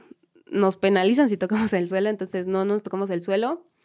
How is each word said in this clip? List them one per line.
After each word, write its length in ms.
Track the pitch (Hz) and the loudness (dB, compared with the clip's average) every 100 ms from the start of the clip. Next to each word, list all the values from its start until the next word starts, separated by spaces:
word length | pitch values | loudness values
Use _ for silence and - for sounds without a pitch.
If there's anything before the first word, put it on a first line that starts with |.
| - - _ _ _ | -16 -20 _ _ _
nos 280 | 196 196 190 | 2 2 2
penalizan 500 | 196 196 190 247 269 | 2 4 4 4 2
si 80 | 202 | 2
tocamos 360 | 185 214 220 | -2 0 0
el 140 | 190 175 | 0 0
suelo, 220 | 190 208 | -2 -2
entonces 380 | 208 190 190 180 | -2 -6 -6 -2
no 180 | 190 196 | -2 0
nos 180 | 208 | -2
tocamos 260 | - 190 196 | -4 -6 -4
el 120 | 175 | -4
suelo. 440 | 175 196 233 339 - _ | -2 -2 -2 -6 -12 _